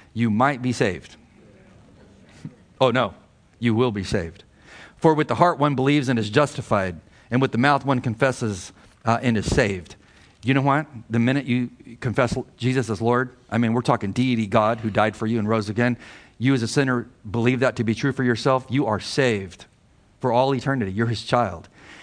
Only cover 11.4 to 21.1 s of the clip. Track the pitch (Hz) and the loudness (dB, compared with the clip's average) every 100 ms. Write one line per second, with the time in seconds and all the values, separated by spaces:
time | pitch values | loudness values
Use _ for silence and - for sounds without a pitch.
11.4 | 127 123 120 - - 117 127 110 120 131 | -2 -2 -2 -8 -20 -10 -4 0 0 -2
12.4 | - - 120 127 117 98 113 120 127 - | -8 -6 -2 -2 -2 -2 0 0 -2 -8
13.4 | - 110 117 117 123 117 98 95 127 117 | -6 -2 0 0 0 0 0 -2 0 0
14.4 | 104 113 107 113 110 104 107 104 110 117 | 0 2 2 0 -2 0 0 0 -2 -2
15.4 | 104 113 104 104 123 117 - - - _ | 0 0 -2 0 0 -2 -8 -20 -20 _
16.4 | 127 135 113 143 135 123 - - 110 113 | -2 0 0 0 2 0 -4 -14 -6 0
17.4 | 117 131 127 - 113 107 139 135 127 113 | 0 2 0 0 -2 0 -2 0 0 0
18.4 | 143 131 123 123 110 101 - - 127 104 | 2 0 0 -2 0 -2 -2 0 0 0
19.4 | 95 - - _ _ _ _ _ 131 117 | -4 -14 -20 _ _ _ _ _ 0 2
20.4 | 135 135 135 135 98 95 117 | 2 0 -2 -2 -2 -2 -2